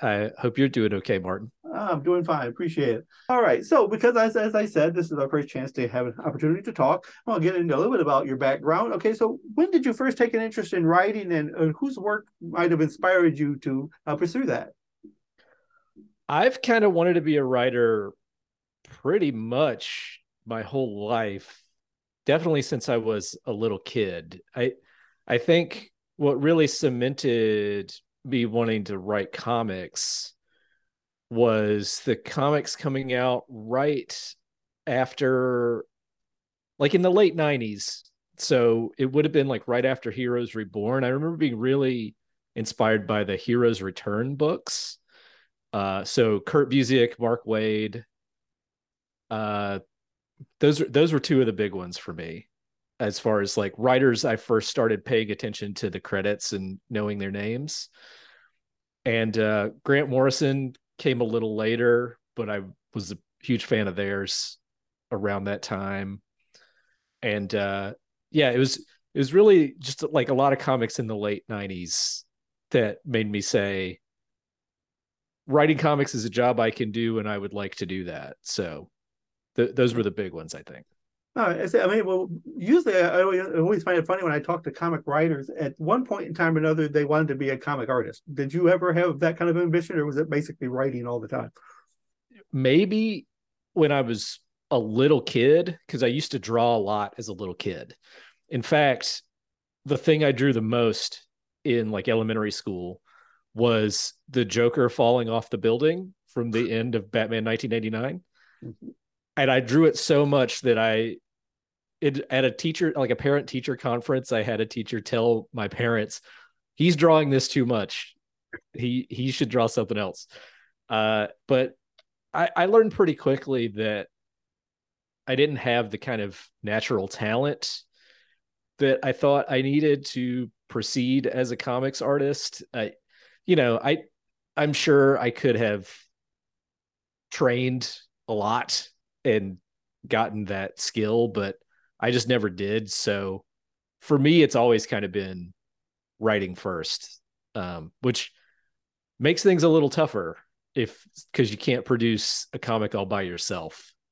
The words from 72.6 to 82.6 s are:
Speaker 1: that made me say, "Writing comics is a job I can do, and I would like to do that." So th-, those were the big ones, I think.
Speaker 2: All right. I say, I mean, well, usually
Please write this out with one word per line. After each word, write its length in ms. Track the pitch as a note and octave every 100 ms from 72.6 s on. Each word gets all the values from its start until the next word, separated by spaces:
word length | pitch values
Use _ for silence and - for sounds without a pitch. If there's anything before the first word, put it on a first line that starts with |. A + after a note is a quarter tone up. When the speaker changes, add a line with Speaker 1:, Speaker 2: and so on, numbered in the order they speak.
| _
Speaker 1:
that 280 | B2+ G#2 -
made 240 | D3 A2+ G#2+
me 120 | G#2
say, 580 | - A2 G2 F#2+ F#2 F2+ _ _ _ _ _ _ _ _ _ _ _ _ _ _ -
"Writing 300 | D3 D3+ C#3+
comics 360 | D#3 D3 C#3
is 100 | A#2+
a 60 | A2
job 300 | G#2+ B2 A#2+
I 100 | A2+
can 220 | - A2
do, 260 | A2+ A2+ A2+
and 100 | G#2+
I 80 | G2+
would 180 | G2
like 200 | G2+ G2 -
to 100 | F2+
do 180 | F#2+
that." 320 | F2 D2+ C#2 -
So 480 | - - F2 D2+ F#2 _ _ _ _ _ _ -
th-, 180 | A#2+
those 180 | C3+ B2
were 120 | A#2
the 80 | G2+
big 200 | G#2+ F#2+
ones, 200 | E2 D#2+
I 80 | E2
think. 240 | - C2+ - _ _ _ _
Speaker 2:
All 100 | B3+
right. 180 | G3+ -
I 40 | F3
say, 140 | A#3
I 60 | F#3
mean, 180 | G#3+
well, 240 | F#3 F#3 F#3 E3 -
usually 360 | D#4